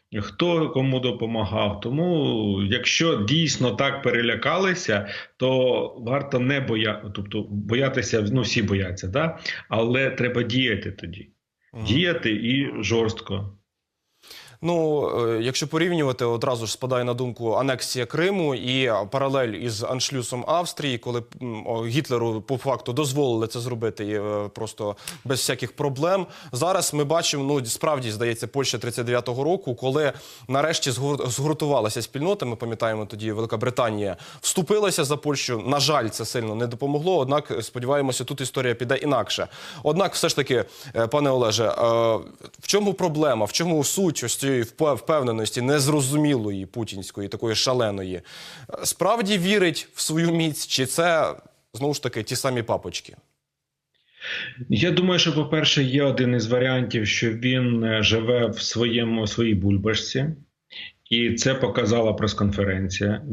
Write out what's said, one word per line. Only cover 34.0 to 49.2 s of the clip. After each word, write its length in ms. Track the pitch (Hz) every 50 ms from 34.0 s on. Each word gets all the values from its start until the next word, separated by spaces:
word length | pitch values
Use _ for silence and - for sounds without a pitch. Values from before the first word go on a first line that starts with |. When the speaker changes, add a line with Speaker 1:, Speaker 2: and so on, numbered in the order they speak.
| 101 95 87 - - - - -
Speaker 2:
вступилася 600 | - - - 196 160 - 208 214 208 190 - 175 147
за 140 | 131 151
Польщу. 460 | 139 - 147 139 131 - 127 120 107 95
На 120 | 123 143 143
жаль, 300 | 127 151 151 139 113 107
це 160 | - - 113
сильно 300 | - - 123 113 110 107
не 120 | 113 120
допомогло, 500 | 117 117 110 143 139 143 147 156 185 185
однак, 400 | 156 131 127 147 151 - - 113 -
сподіваємося, 640 | 107 - - 127 123 127 143 143 139 131 120 - 123
тут 180 | - 143 135
історія 340 | 135 - - 139 127 123 113
піде 220 | - 127 120 135
інакше. 500 | - - 143 135 117 98 - - 104 87 - - - - - - 151 -
Однак, 300 | 147 151 185 196 - -
все 160 | - - 160
ж 60 | -
таки, 300 | 147 135 - 131 117 101 - - - - 139 -
е, 120 | 113 113
пане 220 | 110 143 147 143 139
Олеже, 360 | 131 127 117 110 107 117 113
е, 60 | 98 - - 120 117 117 117 117 113 110 95 - - - - - - - -
в 80 | -
чому 260 | - - 208 208 202 185
проблема, 520 | - 185 170 147 151 156 143 120 110 104
в 60 | 104
чому 320 | - - 165 175 165 151 131
суть 400 | - - 190 196 170 123 - 123
ось 100 | 117 -
цієї 180 | - 135 139 135 123
впе-, 320 | 117 113 - - 156 147 135
впевненості 640 | 110 - - 156 151 127 120 110 113 110 104 - 123
незрозумілої 1040 | 120 131 147 151 135 147 151 151 131 131 147 151 151 147 143 117 104 104 101 95 95
путінської, 600 | - - 120 110 - 95 98 92 - - 101 101
такої 280 | 95 110 - 120 113 107
шаленої? 600 | - - 135 127 123 117 104 101 98 95 92 92
Е, 60 | 85 - - - - - - - - 123 - - - 180
справді 520 | - - - 165 190 233 233